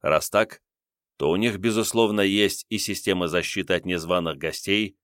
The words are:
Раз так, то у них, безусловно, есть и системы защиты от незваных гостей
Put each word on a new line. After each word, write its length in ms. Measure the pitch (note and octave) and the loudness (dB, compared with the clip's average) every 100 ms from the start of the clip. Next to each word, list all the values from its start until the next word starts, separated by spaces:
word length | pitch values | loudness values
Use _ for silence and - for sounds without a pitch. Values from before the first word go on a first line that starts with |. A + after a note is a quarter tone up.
Раз 280 | - D2+ - | 2 0 2
так, 320 | G#2 A2 - _ _ _ _ _ _ | 0 0 -4 _ _ _ _ _ _
то 120 | C#2+ | 0
у 60 | F2 | 2
них, 220 | A#2 G2 | 0 0
безусловно, 640 | A2 A2 A2 A2+ A2+ G#2 | 0 0 0 2 2 4
есть 440 | G2 G2+ G2+ - - | 2 2 2 -2 -6
и 80 | G#2+ | -6
системы 500 | - F#2+ - F#2 E2+ | -4 -4 -2 0 0
защиты 460 | E2+ E2+ - D#2 | -2 -2 -4 0
от 120 | F2+ F2 | -2 0
незваных 520 | F2+ D#2+ F2+ E2 C#2+ | -4 0 0 0 -4
гостей 600 | D#2+ - - G2+ G#2+ _ | -6 -6 -2 0 -2 _